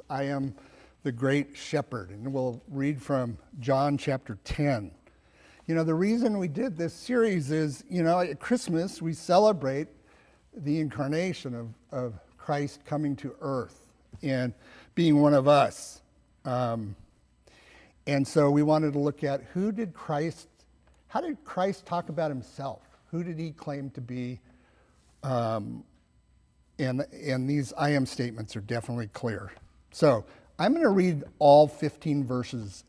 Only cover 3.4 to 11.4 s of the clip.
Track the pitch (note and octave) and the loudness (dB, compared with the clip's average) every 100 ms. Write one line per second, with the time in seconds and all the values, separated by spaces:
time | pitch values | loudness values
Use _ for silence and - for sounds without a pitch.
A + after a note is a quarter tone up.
3.4 | - D3+ A#2+ C3+ C#3+ C#3+ - C3 - G#2 | -14 -8 0 2 2 0 -2 -4 -4 -12
4.4 | - - D3 A#2+ F#2+ - _ _ _ _ | -8 -2 0 0 -4 -14 _ _ _ _
5.4 | - - - E3 D#3+ D#3+ G3+ A#3 A#3 G#3 | -20 -16 -4 0 2 2 2 2 0 0
6.4 | F3+ D3 B3+ D#3+ E3+ - - B3 A3+ F3 | -2 -2 -4 -4 -6 -6 -2 2 2 2
7.4 | C3+ D#3 D3+ C3 - F3+ E3 F3 F3+ C#3 | 0 0 0 -4 -6 0 2 4 0 -4
8.4 | - A#3+ - D#3+ F3+ - E3 D#3 - F3+ | -2 -2 0 -2 -2 -6 -6 -6 4 6
9.4 | G#3+ F3+ C3+ C#3 D#3+ - _ _ _ _ | 6 4 -2 -4 -6 -12 _ _ _ _
10.4 | _ A#3+ C#3+ D#3+ D3+ A#2+ C#3 D#3+ F#3 - | _ -8 -2 0 0 -4 -2 -2 -2 -4